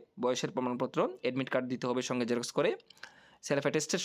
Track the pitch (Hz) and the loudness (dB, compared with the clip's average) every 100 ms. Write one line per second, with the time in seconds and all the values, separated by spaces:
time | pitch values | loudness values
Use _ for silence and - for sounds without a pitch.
0 | - - 123 123 151 101 127 123 127 156 | -2 -2 0 0 -2 -2 -2 0 -2 0
1 | 247 - 123 127 131 131 127 123 127 123 | 0 0 -2 -2 0 0 0 -2 0 0
2 | 123 123 117 120 120 - 170 381 - - | 0 0 0 0 0 2 2 0 -8 -20
3 | - - - - - 139 143 156 147 185 | -20 -20 -20 -10 -2 2 2 2 0 -2